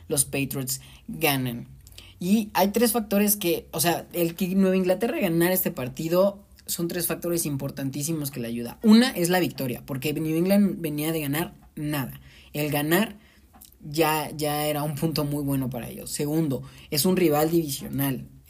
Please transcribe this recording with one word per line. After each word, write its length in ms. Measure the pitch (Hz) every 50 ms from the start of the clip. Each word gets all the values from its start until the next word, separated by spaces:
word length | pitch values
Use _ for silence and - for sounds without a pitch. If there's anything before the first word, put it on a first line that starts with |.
| - -
los 160 | 156 139 -
Patriots 560 | 143 143 139 139 131 - 139 127 127 - - - - - - -
ganan. 640 | - - 160 160 151 139 131 127 123 117 120 131 - - - - - - - - - - -
Y 320 | 175 180 208 233 208 - -
hay 160 | - 185 202
tres 220 | 202 226 240 233
factores 460 | 240 240 214 - 202 202 208 202 208
que, 320 | 208 202 175 160 - - -
o 80 | - 165
sea, 280 | 139 170 165 143 - - -
el 220 | 170 165 165 170
que 140 | - 196 175 190
Nueva 220 | 196 190 185 185
Inglaterra 440 | 190 185 180 185 190 226 233 339 330
ganara 340 | 220 175 165 165 170 180 185
este 160 | 180 - 165
partido 720 | 170 - 127 127 - - 160 160 170 180 196 202 196 - - _ - - -
son 220 | - - - 170 170
tres 180 | 170 180 170
factores 400 | - 165 170 - 170 175 165 -
importantísimos 880 | 156 143 135 139 135 - - 139 135 131 147 143 160 165 156 147 139 -
que 80 | 131
le 80 | 117 113
ayuda. 300 | 117 117 117 120 - - -
Una 280 | 220 214 226 247 262
es 180 | - 175 170 165
la 100 | 185 185
victoria, 460 | 170 131 - - 135 127 117 - -
porque 260 | - - 131 127 156 147
New 240 | 156 160 156 160
England 440 | 165 175 190 196 202 202 185 - -
venía 320 | 165 151 147 147 151 160 165
de 80 | 160
ganar 340 | 151 139 143 151 123 - - - - - -
nada. 440 | - 151 147 151 143 127 - - - - - - - - - -
El 180 | 147 151 151
ganar 460 | 139 147 143 156 170 190 220 - - - _ _ _ _ _ _ _ - - - _ _
ya, 500 | - 156 147 160 160 151 156 156 147 - -
ya 300 | 147 151 147 147 147 151
era 160 | 151 147 147 147
un 140 | 151 147
punto 280 | - - 165 143 151 147
muy 200 | 143 143 147 143
bueno 260 | 139 139 135 131 123
para 180 | 131 120 110 -
ellos. 220 | - - - -
Segundo, 520 | - - 151 147 151 160 165 143 131 - - - - - - -
es 160 | 156 147 -
un 100 | 185 185
rival 340 | 185 175 156 147 147 156 160
divisional, 760 | 170 170 160 143 135 - - - - 135 139 139 131 127 135 - - - -